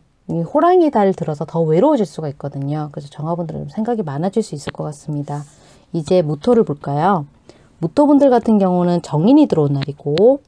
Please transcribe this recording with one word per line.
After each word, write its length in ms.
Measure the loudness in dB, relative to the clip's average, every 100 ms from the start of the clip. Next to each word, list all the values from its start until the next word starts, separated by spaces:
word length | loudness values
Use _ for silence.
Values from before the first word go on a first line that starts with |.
| _ _ -8
이 100 | -6
호랑이 520 | -4 0 2 4 2
달 200 | 2 0
들어서 320 | 0 -6 -6
더 160 | -6 -2
외로워질 440 | 0 2 2 2 -2
수가 240 | -6 -10
있거든요. 600 | -10 -10 -8 -6 -6 -8
그래서 180 | -12 -16
정화분들은 520 | -10 -6 -6 -6 -10
좀 80 | -10
생각이 340 | -6 -4 -4
많아질 400 | -4 -4 -2 -2
수 100 | -4
있을 180 | -8 -10
것 100 | -10
같습니다. 580 | -10 -10 -8 -8 -6 -10 -12 _ -20 -20 _
이제 300 | -8 0 0
무토를 420 | 0 -2 2 2 2
볼까요? 600 | -4 -6 -2 0 0 -4 _ -20 _ _ _
무토분들 500 | -4 2 4 6 4
같은 300 | 4 2 2
경우는 420 | 2 2 0 -2
정인이 460 | -2 0 4 6 4
들어온 260 | 2 0
날이고 680 | -2 -4 -8 -2 4 4 4